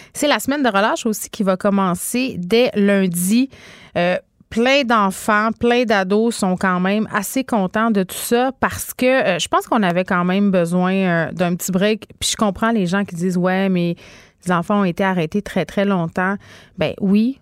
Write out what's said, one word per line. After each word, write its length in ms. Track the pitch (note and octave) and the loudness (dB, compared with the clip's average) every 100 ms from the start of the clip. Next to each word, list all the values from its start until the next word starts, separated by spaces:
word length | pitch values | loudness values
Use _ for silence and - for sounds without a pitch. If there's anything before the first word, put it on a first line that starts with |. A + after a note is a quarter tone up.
| - | -16
C'est 160 | - - | -2 0
la 120 | A3+ | 0
semaine 220 | - C#4+ | 0 0
de 60 | B3+ | 0
relâche 380 | G3 A3 D#4+ A#3 | 2 0 0 -4
aussi 240 | G#3 - | -4 -8
qui 120 | - | -4
va 140 | G3 F#3 | -2 0
commencer 800 | G#3 G3 F#3+ F3 - A#3+ B3+ - | 0 2 0 -2 -4 -4 -4 -6
dès 320 | F3 A3+ B3 | 0 2 2
lundi. 760 | G#3 G3+ G3 F#3+ F3 F3+ A#3 C4+ - - - - E3+ | 2 2 4 2 0 2 2 0 -4 -20 -20 -8 -2
Euh, 220 | F3 F3+ - _ _ | 0 -2 -6 _ _
plein 320 | A3 B3 C#4 | -2 2 2
d'enfants, 680 | B3 A#3 G3 - - G#3 A3 A3 | 2 2 2 0 0 2 0 0
plein 260 | A#3+ A#3+ | 0 2
d'ados 500 | A#3+ G#3 F#3+ G#3 A#3 | 2 0 2 2 2
sont 220 | - F#3+ F3+ | 0 -2 0
quand 240 | G3 F3+ | 0 0
même 260 | F#3 G#3 G3+ | 0 0 -2
assez 320 | F#3 G3 C4+ | -4 -4 -4
contents 460 | C4 A3+ F#3 G#3+ A3+ | -2 -2 0 0 0
de 120 | G3+ | 0
tout 140 | F#3 - | -2 -6
ça 340 | - A#3+ B3+ C4 | -2 0 0 -2
parce 340 | G3+ - - | -4 -4 -10
que, 100 | - B3+ C4 G#3 E3+ | -2 2 2 2 -2
euh, 20 | |
je 80 | - | 0
pense 200 | E4+ G4+ | -2 0
qu'on 160 | B3+ | 0
avait 220 | F#3+ F3 | 2 0
quand 200 | F#3 F3+ | 0 0
même 260 | F3 F#3+ G3+ | 2 2 2
besoin, 420 | F#3 E3 F3+ F3+ | 2 2 0 2
euh, 400 | F#3+ F#3 E3+ D#3 | 2 2 0 -2
d'un 220 | E3+ F3+ | -2 -2
petit 160 | F3 - | -2 -2
break. 360 | F#3 G#3 G#3+ - - | 0 0 -2 -8 -6
Puis 120 | - | -6
je 60 | - | -2
comprends 340 | G#3+ F#3 A3+ | -2 0 0
les 160 | A#3 F3 | 0 0
gens 180 | G3 | -2
qui 100 | G3 | -4
disent, « 220 | E3 F#3 F3+ | -4 -2 0
Ouais, 300 | F3+ F#3 G3 | 0 2 0
mais 280 | F3+ F3 E3+ - - - _ F3 | 0 0 -4 -12 -20 -20 _ -2
les 60 | |
enfants 280 | F3 E3+ G3+ | -2 0 0
ont 40 | |
été 200 | F#3+ E3+ | 0 0
arrêtés 380 | F#3+ F#3 D#3 G#3 | 0 0 -2 -4
très, 240 | - G3 D#3 | -4 -4 -2
très 180 | - | -2
longtemps. » 520 | G3+ F#3+ E3 - F#3 G3 - - - - | 0 0 -2 -2 -2 -4 -10 -20 -20 -6
Ben 160 | D#3 - | -4 -2
oui, 420 | G3 G#3 A#3 C4+ | 0 2 0 -4